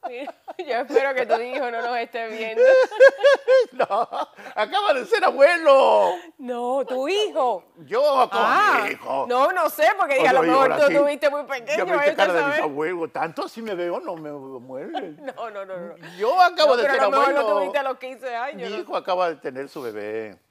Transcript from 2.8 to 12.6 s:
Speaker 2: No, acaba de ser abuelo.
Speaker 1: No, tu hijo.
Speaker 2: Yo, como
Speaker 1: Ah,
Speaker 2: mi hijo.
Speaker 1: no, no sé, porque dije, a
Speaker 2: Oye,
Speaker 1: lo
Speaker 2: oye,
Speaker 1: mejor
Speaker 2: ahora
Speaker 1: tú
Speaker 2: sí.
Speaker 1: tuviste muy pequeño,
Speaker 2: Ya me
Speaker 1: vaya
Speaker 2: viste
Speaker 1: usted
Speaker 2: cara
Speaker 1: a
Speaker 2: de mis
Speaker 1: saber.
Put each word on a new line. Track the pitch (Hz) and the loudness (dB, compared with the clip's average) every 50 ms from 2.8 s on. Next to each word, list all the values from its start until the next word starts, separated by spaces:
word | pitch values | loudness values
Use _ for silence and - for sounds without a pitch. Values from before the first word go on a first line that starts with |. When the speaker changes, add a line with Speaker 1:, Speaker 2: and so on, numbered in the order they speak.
| 508 - 415 427 494 539 539 349 - 554 554 - - - 508 523 480 - - | 4 2 4 6 6 6 6 6 4 4 4 4 2 2 2 2 2 0 -2
Speaker 2:
No, | 254 269 - 196 208 233 - - 269 311 - _ - - 254 - | -4 -4 -2 0 -4 -4 -4 -6 -8 -8 -10 _ -20 -20 -14 -4
acaba | - 214 220 311 392 403 415 294 | -4 -4 -2 -2 -2 0 0 0
de | 262 240 | 0 0
ser | 190 440 415 359 | -2 -2 0 2
abuelo. | 330 240 254 277 311 349 339 330 302 277 269 269 - 214 208 202 185 - 349 349 339 _ _ | 0 4 6 6 6 6 4 4 6 6 6 6 6 4 4 4 2 0 -4 -8 -18 _ _
Speaker 1:
No, | 285 247 247 240 240 247 254 277 254 | -12 -10 -8 -6 -4 -4 -2 -4 -4
tu | - 254 254 262 294 | -4 -4 -4 -2 -2
hijo. | 370 415 427 392 285 302 269 247 220 175 - _ _ - 160 | -2 -2 -2 -2 -2 -2 0 0 -2 -4 -8 _ _ -20 -14
Speaker 2:
Yo, | 127 180 233 285 | -6 -2 0 2
como | 302 277 262 247 - 196 202 202 | 2 4 2 2 0 0 0 0
Speaker 1:
Ah, | 220 254 349 415 415 339 - 208 | 2 2 4 4 4 2 2 0
Speaker 2:
mi | 202 - | -2 -6
hijo. | - - - 262 277 262 240 | -8 -6 -4 -4 -4 -2 0
Speaker 1:
no, | 247 254 269 320 370 | 0 2 2 2 2
no | 370 330 - | 0 -2 -2
sé, | - - 302 330 427 | 0 2 2 2 2
porque | 381 381 302 277 | 2 0 0 0
dije, | 262 311 269 | 2 2 4
a | |
Speaker 2:
Oye, | 254 | 4
Speaker 1:
lo | 269 | 4
Speaker 2:
oye, | 240 - | 2 4
Speaker 1:
mejor | 254 269 269 262 - | 4 4 4 2 2
Speaker 2:
ahora | - 294 | 2 2
Speaker 1:
tú | 285 285 | 4 4
Speaker 2:
sí. | 285 | 4
Speaker 1:
tuviste | 285 285 285 285 302 294 | 2 2 0 0 -2 -2
muy | 277 294 294 | -2 -2 -8
pequeño, | - 277 254 233 240 294 320 | -8 -8 -10 -6 -4 -4 -2
Speaker 2:
Ya | - | -2
me | 359 349 | 0 0
Speaker 1:
vaya | 294 285 294 | 0 0 0
Speaker 2:
viste | |
Speaker 1:
usted | 311 | 2
Speaker 2:
cara | 294 196 - 180 | 2 0 2 2
Speaker 1:
a | |
Speaker 2:
de | 170 285 | 0 0
mis | 285 285 | 0 0
Speaker 1:
saber. | 302 | -2